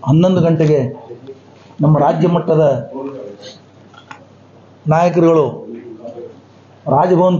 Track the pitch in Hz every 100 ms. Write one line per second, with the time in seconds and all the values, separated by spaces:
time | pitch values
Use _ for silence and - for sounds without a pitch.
0 | - 156 180 180 165 160 156 151 120 -
1 | - - - - - - - - 147 151
2 | 143 160 175 175 160 156 151 123 - 135
3 | 135 131 - - - - - - - -
4 | - - - - - - - - - 156
5 | 175 175 165 165 135 107 - - - -
6 | 117 120 120 - - - - - - 135
7 | 180 175 185 175